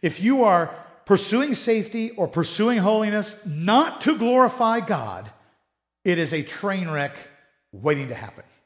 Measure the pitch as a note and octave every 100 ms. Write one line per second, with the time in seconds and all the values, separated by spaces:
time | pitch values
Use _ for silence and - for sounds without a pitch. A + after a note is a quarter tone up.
0 | E3+ - G3+ C4+ A3+ F3 E3 - - -
1 | - G3+ - A3 D4 B3 - A3 A3 A#3
2 | A3+ A#3 F3 - E3 - A3 A#3+ F#3+ A3
3 | G#3+ G#3 G#3 - G3 D3 F3 A#3 D#4+ -
4 | - C#4+ A3+ B3+ B3 - A3+ A#3 F3+ E3
5 | A2 F#2 G#2+ - _ _ _ _ _ _
6 | - E3+ D#3 D#3+ D3 - G3+ F#3+ F3 D3+
7 | C#3 - - _ _ _ _ F#2 B2 D3
8 | C3+ A#2+ A2 - - _